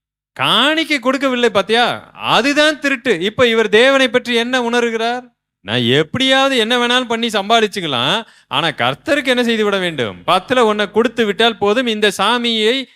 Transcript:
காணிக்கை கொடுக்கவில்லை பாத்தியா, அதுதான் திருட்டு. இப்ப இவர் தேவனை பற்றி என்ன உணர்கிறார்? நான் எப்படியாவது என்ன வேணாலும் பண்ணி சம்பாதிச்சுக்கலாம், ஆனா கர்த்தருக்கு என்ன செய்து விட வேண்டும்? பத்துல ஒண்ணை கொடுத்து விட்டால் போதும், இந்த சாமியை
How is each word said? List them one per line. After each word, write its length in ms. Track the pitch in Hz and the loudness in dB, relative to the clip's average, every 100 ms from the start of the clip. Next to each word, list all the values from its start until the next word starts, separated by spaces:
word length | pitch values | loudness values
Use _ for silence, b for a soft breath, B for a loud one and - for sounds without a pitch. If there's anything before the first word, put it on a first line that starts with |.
| _ _ _ | _ _ _
காணிக்கை 640 | - 139 202 277 311 311 294 | -4 0 2 2 0 -2 -2
கொடுக்கவில்லை 520 | 240 262 269 247 240 | -2 -2 -2 0 0
பாத்தியா, 600 | 214 190 226 226 110 - | 0 0 0 0 -2 -10
அதுதான் 680 | - 113 175 254 285 302 285 | -10 -2 0 2 2 2 0
திருட்டு. 400 | 277 262 262 170 | -2 -2 -2 -2
இப்ப 280 | 190 220 247 | -2 0 2
இவர் 200 | 226 214 | 2 2
தேவனை 400 | 214 262 277 262 | 4 4 4 2
பற்றி 260 | 247 240 | 0 0
என்ன 360 | 233 240 262 233 | -2 0 -2 0
உணர்கிறார்? 600 | 240 233 226 226 247 247 _ _ _ | 0 0 -2 -4 -6 -10 _ _ _
நான் 220 | - 120 | -4 -2
எப்படியாவது 760 | 117 135 160 240 262 269 269 254 | 2 2 0 -2 2 2 2 0
என்ன 300 | 214 247 240 | 0 0 0
வேணாலும் 220 | 247 240 | -2 -2
பண்ணி 180 | 226 233 | -4 -2
சம்பாதிச்சுக்கலாம், 1000 | 208 196 233 214 208 165 123 131 214 220 b b | -2 0 2 2 -2 -4 -2 0 -2 -6 b b
ஆனா 200 | 127 160 | -2 -2
கர்த்தருக்கு 580 | - 120 - - 294 269 | 0 -2 -2 -2 -2 0
என்ன 180 | 247 | 0
செய்து 200 | 233 226 | 0 0
விட 140 | 208 196 | 0 0
வேண்டும்? 440 | 180 147 110 90 117 | -2 -4 -6 -4 0
பத்துல 300 | 185 - 254 | 0 0 0
ஒண்ணை 340 | 220 208 202 | 2 0 -2
கொடுத்து 360 | 208 233 233 214 | 0 0 0 -2
விட்டால் 320 | 190 226 226 | 0 0 0
போதும், 280 | 202 220 240 | 0 0 -2
இந்த 260 | 214 208 185 | 0 0 0
சாமியை 680 | 196 240 233 226 214 269 247 | 0 0 -2 0 0 -2 -6